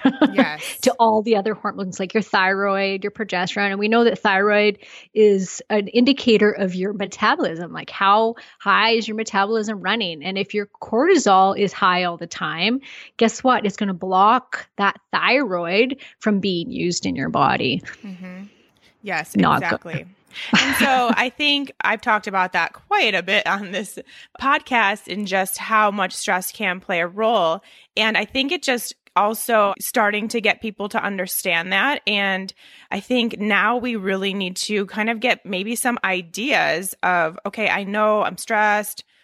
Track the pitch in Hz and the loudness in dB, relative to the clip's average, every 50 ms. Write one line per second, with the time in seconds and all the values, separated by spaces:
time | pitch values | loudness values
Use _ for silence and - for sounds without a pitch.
0 | - 269 269 - 302 285 - - 233 156 151 151 - - - - - 247 233 - | 2 2 2 4 2 2 2 2 0 0 -2 -6 -10 -12 -10 -2 0 0 2 4
1 | 233 226 214 220 214 233 226 202 190 220 214 - - 208 190 190 202 185 165 - | 4 4 4 2 2 2 0 2 2 -2 -4 -4 -4 -6 -6 -6 -8 -8 -6 -6
2 | 196 185 - 220 196 - - 202 190 185 196 190 196 202 196 196 196 196 196 196 | -8 -2 -2 -2 -2 2 2 2 4 2 2 2 0 0 0 0 0 -2 -2 -4
3 | 196 202 202 - 220 196 - 180 180 180 - 208 202 202 196 196 208 214 220 233 | -6 -8 -6 -8 -6 -4 -2 -2 -2 -2 -2 -2 -2 -2 -2 -2 0 2 4 4
4 | 233 233 196 - - 214 196 190 202 208 208 208 208 208 202 - - - - - | 4 4 2 2 2 2 2 4 4 4 4 4 4 4 2 0 -8 -20 -20 -20
5 | - _ - 220 214 208 202 190 190 175 - - - - 208 214 202 196 - 233 | -20 _ 2 4 6 6 6 4 0 -4 -8 -12 -6 -2 -2 -2 -2 0 2 4
6 | 247 262 269 277 - 247 220 202 214 208 - - 202 185 175 185 185 202 202 185 | 4 4 2 2 4 4 4 6 6 4 2 2 -2 -2 -2 -4 -4 -4 -4 -6
7 | 196 185 - - - 214 269 349 339 - 165 165 175 165 165 165 147 - - - | -8 -8 -4 0 0 2 2 2 0 -2 -4 -6 -8 -10 -10 -12 -12 -12 -6 0
8 | 196 196 202 214 226 226 233 - - - - _ - 202 190 190 208 226 233 226 | 2 4 4 4 4 2 0 -4 -12 -20 -20 _ 0 2 2 4 4 4 2 2
9 | 214 220 214 220 220 - - 196 196 202 226 226 214 214 220 196 170 185 208 233 | 0 -2 -6 -6 -6 -2 0 0 0 2 0 -2 -2 -2 -6 -4 -2 -2 -2 -2
10 | 214 175 165 156 139 185 190 196 196 - - 208 202 - - _ - - - 220 | -2 -4 -6 -6 -6 -6 -4 -4 -4 -4 -4 -6 -6 -6 -10 _ -8 -2 0 2
11 | 277 349 392 311 226 208 190 190 190 196 196 196 202 185 - - 202 190 180 180 | 4 4 4 4 6 6 6 6 6 6 4 2 0 -2 0 0 2 2 2 2
12 | 180 175 170 165 170 170 - - 180 160 160 160 175 214 240 269 - - - - | 0 -2 -4 -6 -10 -12 -8 -8 -6 -6 -4 -2 0 0 0 -2 -4 -10 -16 -20
13 | - - _ - 233 220 - - - 262 247 208 220 202 190 - 220 196 190 170 | -20 -18 _ 0 2 2 2 0 2 2 2 2 2 -2 -2 -2 -4 -4 -4 -4
14 | 190 190 185 185 196 214 240 254 247 _ - - - - _ - 202 196 - - | -4 0 4 6 6 6 6 4 0 _ -10 -12 -12 -12 _ -2 -2 0 -2 -2
15 | _ _ - 160 160 190 233 277 285 208 185 175 175 165 180 202 247 262 277 - | _ _ -2 0 2 2 2 2 2 0 -2 -2 -2 0 2 2 2 2 0 -6
16 | - - - _ - 214 208 196 180 202 185 170 170 - - - 165 175 175 - | -10 -16 -20 _ -2 0 0 0 0 0 -2 -2 -4 -6 -6 -4 -4 -2 -2 -2
17 | - 196 175 - - 160 - 139 143 143 131 135 - 131 151 175 - - - - | -4 -4 -4 -4 -4 -2 0 2 2 2 2 2 0 -2 -2 -4 -6 -10 -16 -16
18 | - 202 185 175 185 185 180 185 196 208 _ _ _ _ _ _ _ _ _ _ | -16 -16 -16 -14 -16 -16 -16 -18 -18 -20 _ _ _ _ _ _ _ _ _ _
19 | - 202 180 160 156 - - 202 180 160 - - 185 170 170 - - 175 160 - | -10 -6 -6 -6 -6 -2 0 2 2 4 2 2 0 -2 -4 -6 -6 -10 -10 -10
20 | 170 180 190 _ _ _ - - - - - - 262 269 269 - - 277 262 254 | -12 -14 -20 _ _ _ -16 -14 -4 0 0 2 2 0 0 0 2 2 2 2
21 | 247 233 - - 240 254 - - 302 294 285 285 285 262 - _ - 190 214 214 | 2 2 0 0 0 -2 -2 -2 0 2 2 2 0 -4 -8 _ -2 -2 -2 -2
22 | - 247 220 208 202 214 190 190 185 180 - 180 165 - - - _ _ 392 415 | 0 0 0 0 -2 -2 -2 -2 -2 0 0 -2 -2 -2 -4 -10 _ _ 0 0
23 | 330 226 196 180 180 175 196 208 - - 185 202 208 185 190 190 220 185 - - | 2 2 0 0 -2 0 -2 0 0 0 -2 -2 -4 -6 -8 -8 -8 -8 -12 -16
24 | - - - - - - - - - 269 285 302 - - 262 233 220 196 208 214 | -18 -18 -20 -20 -20 -20 -14 -4 -2 0 0 0 0 0 0 2 2 2 0 -2
25 | - - 180 202 208 185 190 190 185 190 - - - - 220 214 214 208 202 208 | -6 -8 -8 -6 -4 -2 0 0 0 -2 -4 -8 -4 0 2 4 4 4 2 0
26 | 190 185 - - - - 190 185 190 - - - 220 190 180 185 185 - 190 170 | -2 -2 -4 -6 -2 -2 -2 -2 -2 -6 -8 -4 -4 -4 -4 -4 -6 -4 -2 -2
27 | 170 175 175 202 220 220 240 214 175 160 160 196 - - - - - _ _ 208 | -2 -2 -2 -2 0 2 2 2 2 0 0 -4 -6 -14 -20 -20 -20 _ _ 0
28 | 214 220 220 170 214 - - 262 269 277 359 - - - 254 240 - - - - | 0 0 0 0 -2 -2 -2 -2 -2 -2 -2 -2 -2 -2 -2 -2 -4 -8 -12 -16
29 | _ _ _ 180 202 208 226 220 - - 233 214 208 202 190 - - - - 254 | _ _ _ 2 2 2 0 -2 -2 2 2 4 4 2 0 -4 -8 -4 0 2
30 | 214 202 202 208 226 220 - 233 202 208 180 - - 220 208 - 202 208 - 226 | 2 2 2 0 -4 -4 -4 0 0 0 0 -2 -4 -10 -8 -8 -8 -6 -4 -4
31 | - 196 202 190 185 185 - - - 190 170 170 170 180 190 196 208 269 294 - | -4 -4 -4 -4 -6 -6 -6 -4 -2 -2 -2 -2 -2 -2 -2 0 0 0 -2 -2
32 | - 202 208 202 202 196 190 185 190 190 - _ - - - - - _ - 202 | -2 -2 -2 0 0 0 -2 -2 -4 -8 -12 _ -20 -20 -20 -20 -12 _ -10 -10
33 | - - 254 247 233 233 - - 208 214 208 196 185 214 240 247 247 247 233 220 | -4 0 0 0 0 0 -2 -4 -2 0 2 2 2 2 0 0 -2 -4 -4 -4
34 | 185 196 196 190 190 196 190 202 190 180 185 - - - 214 202 202 190 - 220 | -2 -2 -2 -2 -2 -4 -4 -4 -4 -6 -6 -8 -6 -2 -2 -2 -2 -4 -4 -4
35 | 214 226 233 220 226 247 208 - - 170 262 180 190 214 240 226 - 254 240 - | -2 -2 -2 -2 0 0 -2 -2 -4 -6 -6 -6 -4 -4 -6 -4 -2 -2 -2 -2
36 | - 190 185 180 180 165 165 - 220 294 262 185 160 151 147 160 196 190 - - | -2 -2 -2 -2 -4 -8 -8 -6 -2 0 0 2 2 2 0 -2 -4 -8 -8 -4
37 | - 180 180 175 165 160 175 - - 202 - - 214 185 - 180 202 190 202 214 | -2 0 2 2 0 -2 -4 -6 -10 -10 -6 -4 -2 -2 -2 -2 -4 -4 -2 0
38 | 214 214 214 214 196 - 185 170 - - 233 208 214 208 208 208 208 - - - | 2 2 2 2 0 -2 -4 -8 -6 -2 0 2 2 2 2 0 -2 -6 -10 -14
39 | - _ _ _ | -18 _ _ _